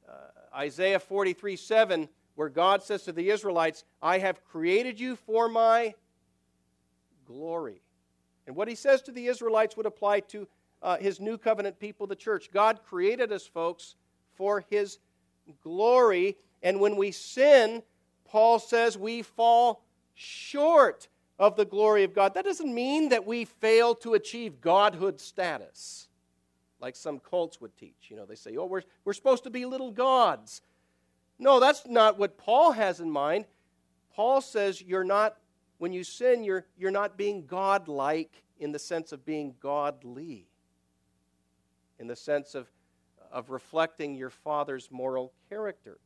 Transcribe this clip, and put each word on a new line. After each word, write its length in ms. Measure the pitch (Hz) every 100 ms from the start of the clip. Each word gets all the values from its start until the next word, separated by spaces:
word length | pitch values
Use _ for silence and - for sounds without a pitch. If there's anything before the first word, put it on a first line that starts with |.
| -
Uh, 40 | 67 71 _ _
Isaiah 460 | 131 147 135 190 196
forty-three 560 | 190 196 190 175 202 185
seven, 520 | - 220 220 170 151 _ _ -
where 120 | 151
God 340 | 139 180 202
says 200 | 196 202
to 100 | -
the 160 | 165 180
Israelites, 560 | 208 202 175 160 156 _ _
"I 180 | 156 185
have 260 | 190 -
created 560 | _ 165 165 196 247 220
you 160 | 254 247
for 320 | - 220 233
my 460 | 226 226 233 233 - _ _ _ _ _ _ _ _ _ _ _ _ 131
glory." 560 | 123 160 170 139 92 _ _ _ _ _ _ -
And 80 |
what 140 | 135 214
He 80 | 233
says 260 | 277 269
to 100 | 269
the 140 | 247 240
Israelites 500 | 247 233 220 220 220
would 100 | 214
apply 340 | 214 202 202
to, 260 | 196 208 196 _ _ _
uh, 160 | 180 180
His 220 | 196 196
new 160 | 202 220
covenant 420 | 226 214 202 196
people, 280 | 208 208 202
the 100 | 196
church. 340 | - 196 -
God 320 | 190 220 220
created 480 | _ 185 190 247 240
us, 140 | 202 -
folks, 500 | 170 170 175 - _ _ _ _
for 260 | _ 196 208 190
His 280 | 208 202 - _ _ _ _ _ 147
glory. 760 | 160 175 226 254 240 180 185 196 _ _
And 180 | 180 196
when 160 | 202 208
we 140 | 202
sin, 680 | 185 - - 285 277 220 233 - _ _ _
Paul 340 | _ 214 226 233
says 380 | 226 233 233 214
we 260 | 208 233
fall 600 | 220 - 233 233 240 220 _ _ _
short 960 | _ - - - 285 302 330 240 - - _ _ _
of 180 | 202 208
the 100 | 202
glory 360 | 202 214 208
of 120 | 190
God. 180 | 196 196
That 140 | 349 392
doesn't 280 | 359 311
mean 360 | 240 254 294 302
that 160 | 240 196
we 180 | 240
fail 500 | 220 _ 220 226 233 233
to 180 | 233
achieve 460 | 220 220 233 226 135
godhood 580 | 165 185 208 170 190 190
status, 880 | - - 180 139 92 - - - - _ _ _ _ _ _ _
like 160 | 127 127
some 240 | 160 143
cults 400 | _ 180 170 -
would 160 | 110 _
teach. 320 | 82 _ _
You 80 | 107
know, 80 |
they 120 | 98 110
say, 200 | 117 117
"Oh, 80 |
we're, 200 | 180 185 - _
we're 80 | -
supposed 320 | 202 269 247
to 60 | 254
be 160 | 240 247
little 240 | 262 262
gods." 720 | 208 254 262 220 131 110 - _ _ _ _ _ _ _ _
No, 220 | 254 269
that's 240 | 262 294
not 340 | - 233 214 208
what 200 | 202 -
Paul 340 | - 240 330
has 280 | 226 202 170
in 100 | 165
mind. 340 | 147 143 180 214 _ _ _ _ _ _
Paul 260 | - 220 269
says 400 | 262 220 202 185
you're 240 | 185 185
not, 320 | 185 202 214 214 _ _ _ _
when 160 | 170
you 100 | 180
sin, 380 | 175 - 247 240
you're, 220 | 214 190 170 _
you're 120 | 190
not 280 | 196 202 190
being 260 | 202 202
godlike 960 | 139 180 196 196 165 143 135 160 160 _ _ _
in 140 | 147
the 60 | 147
sense 340 | - 165 160
of 140 | 147 127
being 280 | 156 143 123
godly, 880 | 139 143 147 135 123 123 165 117 87 _ _ _ _ _ _ _ _ _ _ _ _ _ _ _
in 80 | 117
the 100 | 120
sense 380 | - 147 143
of, 160 | 139 123 _ _ _ _ _ _
of 200 | 131 117
reflecting 640 | 131 _ 160 160 _ 147
your 160 | 135 131
Father's 600 | - 156 147 143 131 -
moral 440 | 127 131 131 127 _ _
character. 480 | 208 214 - 113 -